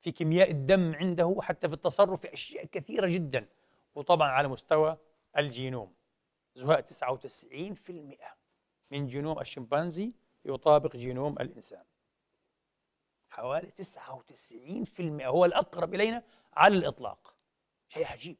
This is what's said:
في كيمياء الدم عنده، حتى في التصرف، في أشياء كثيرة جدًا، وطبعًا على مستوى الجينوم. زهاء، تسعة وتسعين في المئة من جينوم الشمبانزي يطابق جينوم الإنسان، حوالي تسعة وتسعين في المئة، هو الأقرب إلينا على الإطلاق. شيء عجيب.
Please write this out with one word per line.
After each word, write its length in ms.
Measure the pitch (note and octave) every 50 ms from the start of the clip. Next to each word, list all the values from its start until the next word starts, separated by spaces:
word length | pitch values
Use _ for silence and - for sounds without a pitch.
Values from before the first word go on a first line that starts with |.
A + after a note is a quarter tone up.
في 100 | _ F3
كيمياء 400 | - - E3 D#3 D#3+ F3 F#3+ F#3
الدم 440 | E3+ C#3+ C3+ C3+ F#3+ F#3+ F3+ E3 D#3
عنده، 420 | D3 F3 F#3 F3 E3+ E3+ E3+ G3 G#3+
حتى 260 | - - D#3+ - -
في 60 | D#3 D#3
التصرف، 480 | D#3+ - F3 - - G3+ F#3 F#3+ -
في 120 | - E3 -
أشياء 320 | - - - D4+ - -
كثيرة 420 | D3+ - F#3 C#3+ - G#3 - F#3+
جدًا، 400 | F3+ E3+ F#3+ E3 C#3+ C3+ B2 G#2 _ _ _ _ _ _ _ _ _ _
وطبعًا 320 | D3 C#3+ - F3 D#3+ D#3
على 200 | C#3+ B2+ C3+ D3
مستوى 500 | C#3 C3 - - _ D#3+ D#3 D#3 D#3 D#3+ - _ _ _ _ _ _ _
الجينوم. 560 | D3 D3 C#3+ A#2 A#2+ C3 C3 B2+ B2 G#2 F#2 E2+ _ _ _ _ _ _ _ _ _ _ _ _
زهاء، 260 | B2 B2+ C#3+ D#3+ C#3+
تسعة 300 | B2+ - - - - B2+
وتسعين 600 | C3+ B2+ - C3 - - - - B2+ C#3 F3 G3+ G#3
في 180 | - _ -
المئة 440 | F3+ E3 D3+ C#3 C#3 _ - - - _ _ _ _ _ _ _ _ _ _ _
من 160 | C#3 C#3+ C#3+
جينوم 320 | C3 B2 C#3+ C#3+ D#3 D#3 -
الشمبانزي 720 | - - - C#3+ B2 A2+ C#3+ D3 E3 F3 D#3 E3+ G#3 A#3 - _ _ _ _ _ _
يطابق 500 | - C3+ C3 - D#3 D3+ D3+ C#3+ D3+ -
جينوم 400 | B2 A#2+ B2+ B2 B2+ C#3 D3 C#3+ C#3
الإنسان، 440 | C3 - - A#2 - - - - - _ _ _ _ _ _ _ _ _ _ _ _ _ _ _ _ _ _ _ _ _ _ _ _ _ _ _ _ _
حوالي 420 | - - A2+ B2+ C#3 D#3+ F#3 F#3+
تسعة 440 | _ - F#3 - - - - - D#3+
وتسعين 680 | - _ _ - - - - - - B2+ C#3+ F#3+ A#3+ A3
في 160 | - _ -
المئة، 260 | F3 D#3+ D3+ D3 C3
هو 180 | B2+ C3+ E3+ F3+
الأقرب 480 | F3 F3 C4+ C#4+ - - F3 E3+ - -
إلينا 300 | F#3 G#3+ A3+ A3+ A#3+ - _ _ _ _ _ _
على 240 | D3 E3 G3+ G#3
الإطلاق. 580 | F#3 D3 D3 - - B2 G#2 G2 _ _ - _ _ _ _ _ _ _ _ _ _ _ _
شيء 180 | - D3+ D#3+
عجيب. 300 | - - - - F3 D#3+